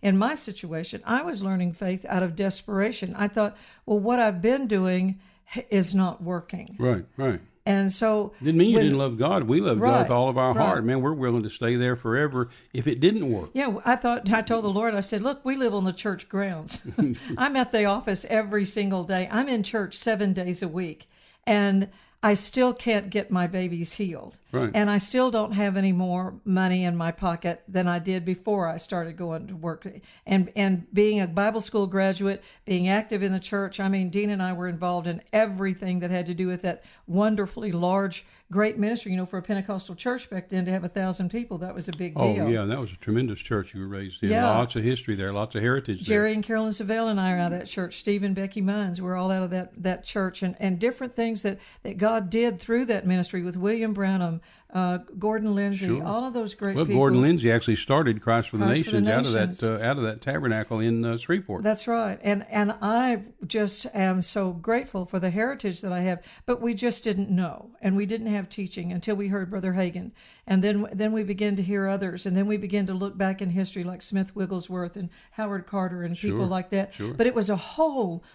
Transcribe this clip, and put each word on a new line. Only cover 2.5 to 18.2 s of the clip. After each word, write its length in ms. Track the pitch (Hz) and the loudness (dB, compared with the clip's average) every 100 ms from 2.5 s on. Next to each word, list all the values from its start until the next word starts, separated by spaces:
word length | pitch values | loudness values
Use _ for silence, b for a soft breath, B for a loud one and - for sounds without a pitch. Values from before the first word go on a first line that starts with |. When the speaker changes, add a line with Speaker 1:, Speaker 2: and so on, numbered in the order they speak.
| - - 196 214 - 180 180 | -4 -4 -2 0 -2 -6 -2
Speaker 1:
I 120 | 202 | -2
thought, 280 | 220 208 - B B | 0 -2 -4 B B
"Well, 140 | - 208 | -2 0
what 200 | 214 247 | 2 2
I've 220 | 220 180 | 2 2
been 260 | 220 269 240 | 2 2 2
doing 540 | 196 185 180 190 190 B B B | 2 2 2 0 -2 B B B
h-, 120 | B - | B 0
is 240 | 196 180 | 2 4
not 280 | 190 185 - | 4 2 0
working." 540 | 170 175 - 175 - - | -6 -6 -6 -12 -10 -2
Speaker 2:
Right, 260 | 127 98 - - | 0 0 -2 -2
right. 220 | 131 87 - _ 202 | 0 -2 -6 _ 2
Speaker 1:
And 240 | 196 190 | 2 2
so 420 | 190 220 214 208 - | 2 2 2 0 -2
Speaker 2:
Didn't 180 | 139 165 | 4 6
mean 120 | 208 | 8
you 60 | 202 | 8
Speaker 1:
when 80 | |
Speaker 2:
didn't 140 | 147 139 | 6 4
love 180 | 135 113 | 2 2
God. 280 | 143 190 | 2 2
We 140 | 113 160 | 4 4
love 160 | 190 117 | 4 4
God 200 | 247 - | 6 6
with 80 | 156 | 6
Speaker 1:
Right, 20 | |
Speaker 2:
all 180 | 120 131 | 4 4
of 80 | 127 | 4
our 160 | 127 | 4
Speaker 1:
right. 60 | 127 | 4
Speaker 2:
heart. 220 | 180 127 | 4 2
Man, 160 | 113 131 | 2 2
we're 140 | 135 | 2
willing 280 | 151 127 120 | 0 0 0
to 40 | 107 | 0
stay 260 | - 117 123 | -2 0 2
there 200 | 123 123 | 2 0
forever 540 | 117 123 147 127 120 B B | 0 2 2 0 -4 B B
if 120 | 127 143 | -4 -2
it 140 | 120 | 4
didn't 300 | 170 220 139 | 4 4 0
work. 160 | 101 76 | -2 -2
Speaker 1:
Yeah, 100 | 262 | -2
w-, 160 | 269 202 233 | -2 0 0
I 100 | 247 | 2
thought, 340 | 240 240 196 | 2 0 2
I 120 | 220 | 0
told 220 | 220 226 | 2 0
the 40 | 208 | 0
Lord, 260 | 196 226 | 0 0
I 60 | 202 | 0
said, 220 | 196 208 | -2 -2
"Look, 220 | 254 277 262 | -2 -2 -2
we 100 | 269 | 0
live 180 | 240 | 0
on 100 | 202 | 0
the 80 | 185 | 0
church 360 | 180 214 180 - | -2 -4 -6 -6
grounds." 520 | 196 196 160 156 - - - 285 | -4 -4 -4 -8 -10 -6 0 0
<laughs> 300 | - - 254 | 0 -6 -2
I'm 180 | 277 262 | 0 0
at 160 | 247 | 2
the 120 | 220 202 | 2 2
office 380 | 208 214 190 | 0 -2 -4